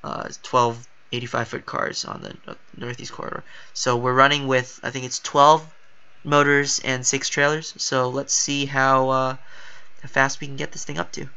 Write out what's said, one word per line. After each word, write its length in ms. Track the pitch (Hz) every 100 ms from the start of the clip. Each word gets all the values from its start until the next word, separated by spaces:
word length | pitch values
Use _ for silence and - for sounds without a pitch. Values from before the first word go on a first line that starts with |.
uh, 240 | 147 - - -
twelve 440 | - 127 120 117 120 - -
eighty-five 360 | 123 120 120 117
foot 160 | -
cars 400 | - - - -
on 160 | - -
the, 300 | 50 - -
uh, 40 | - - -
Northeast 360 | 120 123 -
Corridor. 320 | - - - - - -
So 240 | - 127 120
we're 160 | 127
running 360 | 127 139 147 135
with, 320 | 131 123 -
I 80 | -
think 160 | 131 127
it's 140 | -
twelve 460 | - 147 143 156 156 - - - - -
motors 560 | - 147 143 143 143 -
and 260 | - 131 123
six 220 | 135 -
trailers. 420 | - 143 156 156 -
So 320 | - 135 127
let's 240 | 131 -
see 320 | - - 143 139
how, 420 | 135 135 135 131
uh, 280 | 131 131 131 - - - - - -
how 60 | 135
fast 320 | - 135 -
we 60 | 143
can 100 | 139
get 160 | 151
this 120 | 151
thing 140 | - 151
up 120 | 170
to. 160 | - -